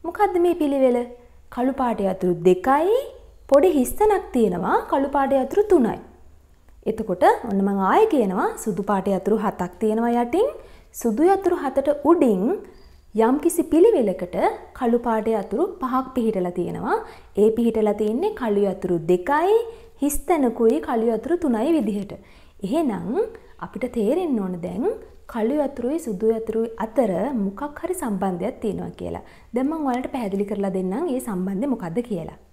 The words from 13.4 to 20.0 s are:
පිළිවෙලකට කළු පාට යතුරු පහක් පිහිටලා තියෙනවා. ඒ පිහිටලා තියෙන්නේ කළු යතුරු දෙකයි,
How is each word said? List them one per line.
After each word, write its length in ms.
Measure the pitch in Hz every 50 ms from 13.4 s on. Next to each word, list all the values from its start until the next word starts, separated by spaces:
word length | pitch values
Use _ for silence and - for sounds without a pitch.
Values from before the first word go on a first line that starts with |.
| - 339 - - - -
පිළිවෙලකට 640 | 294 320 359 466 440 311 233 190 180 - 180 175 - 180 285 415 453 - - - - -
කළු 220 | 262 240 233 240 240
පාට 240 | 240 226 220 214 226 220
යතුරු 280 | 208 190 - 190 247 349 440 - -
පහක් 220 | 262 247 247 254 262 254 -
පිහිටලා 360 | 254 226 220 196 190 180 175 180 185
තියෙනවා. 400 | 175 170 170 170 175 247 381 453 440 - - - - - - 196
ඒ 60 | 208 226 220 233
පිහිටලා 360 | 233 226 220 226 214 208 208 208
තියෙන්නේ 320 | 214 214 220 262 381 427 427 -
කළු 240 | 262 220 202 202 202 196
යතුරු 260 | 185 190 - 180 175 165 160 165
දෙකයි, 440 | 180 180 180 - 285 302 339 392 427 466 466 - - - - - - -